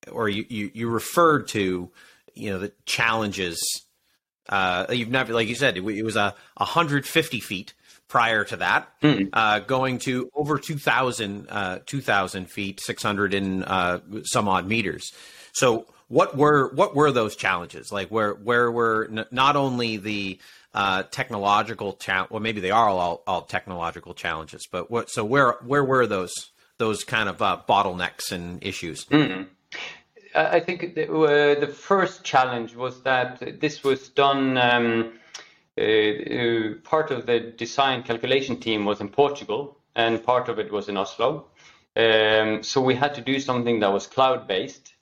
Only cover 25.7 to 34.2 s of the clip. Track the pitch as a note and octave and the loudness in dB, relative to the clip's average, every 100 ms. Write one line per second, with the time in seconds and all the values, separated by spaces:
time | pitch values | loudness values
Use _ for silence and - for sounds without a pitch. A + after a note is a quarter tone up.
25.7 | C#3+ C3+ C3 A#2 G2+ F#2 - - _ _ | 0 2 2 2 0 -4 -8 -14 _ _
26.7 | _ A2+ G#2 - A2+ G#2 F2 G#2 F2 - | _ -2 -2 -2 -2 -2 0 0 -2 2
27.7 | G2+ G2 F2+ F2 - - F#2 F2 F2+ - | 2 2 0 -6 -6 -8 -8 -8 -8 -8
28.7 | F#2 E2+ D2 - D3 C3 F#2 F#2+ _ _ | -8 -8 -10 0 2 2 -2 -12 _ _
29.7 | - - - _ - - - D#3 F3 E3 | -16 -16 -18 _ -20 -4 0 2 2 0
30.7 | F3+ F3 D#3+ - D#3 D#3 D3 D3 C#3+ C#3+ | -6 -6 -6 -2 2 4 6 6 4 0
31.7 | - - G3 F3+ - - C#3+ B2+ A#2+ A2+ | -4 0 2 2 -2 0 2 2 0 -8
32.7 | A#2+ B2+ B2 C3+ C3 B2+ B2 - - D3+ | -6 -8 -4 0 0 0 -4 -12 -4 -4
33.7 | D3+ C#3 C3 - - | -2 0 0 -2 4